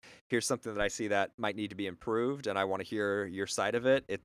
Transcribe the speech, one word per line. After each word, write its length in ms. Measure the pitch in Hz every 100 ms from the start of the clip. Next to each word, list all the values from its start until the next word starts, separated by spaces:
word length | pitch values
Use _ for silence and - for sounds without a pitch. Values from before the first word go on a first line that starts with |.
| - - _
here's 160 | 120 -
something 260 | 123 117
that 60 | 104
I 60 | 101
see 200 | - 107
that 240 | 101 95 -
might 180 | 107
need 140 | 101 104
to 80 | 95
be 100 | 98
improved, 600 | 87 - 113 123 143 110
and 120 | 98
I 60 |
wanna 200 | 95 95
hear 420 | 92 110 101 101 98
your 200 | 95 98
side 280 | - 98
of 100 | 117
it. 200 | 127 135 -
It, 140 | 98